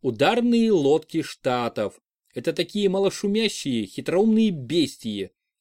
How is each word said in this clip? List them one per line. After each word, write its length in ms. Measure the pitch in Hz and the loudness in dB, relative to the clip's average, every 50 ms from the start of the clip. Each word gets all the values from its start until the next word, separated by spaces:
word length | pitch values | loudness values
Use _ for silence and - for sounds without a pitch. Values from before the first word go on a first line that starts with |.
| - | -2
Ударные 680 | 131 117 104 135 165 226 233 233 240 240 233 226 226 | -4 0 2 2 2 2 2 2 2 2 2 4 4
лодки 520 | 214 175 139 135 151 156 - _ - 160 - | 2 2 4 4 2 2 0 _ -6 -6 -6
Штатов. 760 | - - _ _ 135 127 123 120 117 - - 107 98 - _ _ _ _ _ _ _ _ | -6 -10 _ _ -2 -2 0 -2 -4 -4 -4 -6 -6 -6 _ _ _ _ _ _ _ _
Это 180 | 131 120 170 160 | -6 -6 -4 -2
такие 360 | - 170 170 - 208 202 196 | -2 -4 -4 -2 0 0 2
малошумящие, 960 | 185 196 196 190 185 - - 202 202 214 226 208 - - - 143 127 113 107 | 2 2 0 0 -2 -2 -4 -2 0 0 0 -2 -4 -4 -6 -4 -2 -2 -4
хитроумные 640 | 95 - - 123 - 147 180 214 226 220 220 226 214 | -4 -8 -8 -6 -2 0 2 4 4 4 4 4 2
бестии, 800 | 185 147 127 117 151 - 147 - - - - 117 104 101 95 92 _ _ _ _ _ _ | 0 -2 -6 -2 0 0 0 0 -2 -10 -10 -8 -6 -6 -8 -8 _ _ _ _ _ _